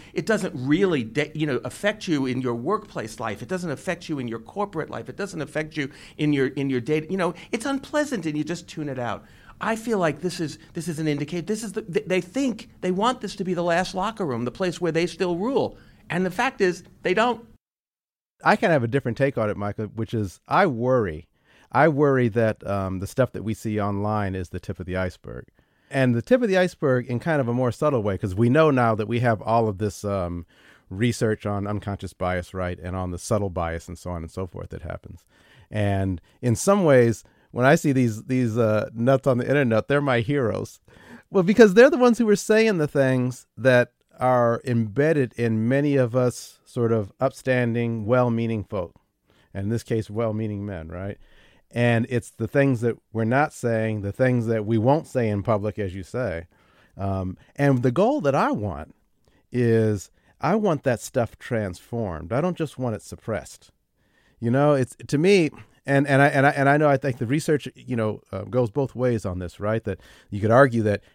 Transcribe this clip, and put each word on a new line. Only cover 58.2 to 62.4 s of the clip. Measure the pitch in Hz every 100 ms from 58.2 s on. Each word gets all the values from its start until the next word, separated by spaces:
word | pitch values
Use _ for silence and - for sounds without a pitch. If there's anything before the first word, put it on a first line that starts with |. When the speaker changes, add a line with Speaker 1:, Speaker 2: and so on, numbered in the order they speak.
Speaker 2:
that | 143
I | 139 247
want | 208 104 73 78 _ _ _ _ _ _
is | 120 117 113 110 104 - _ _ _
I | 147
want | 214 208 147
that | 135 117
stuff | - 131 113 -
transformed. | - 117 101 87 - 117 104 80 85
I | 117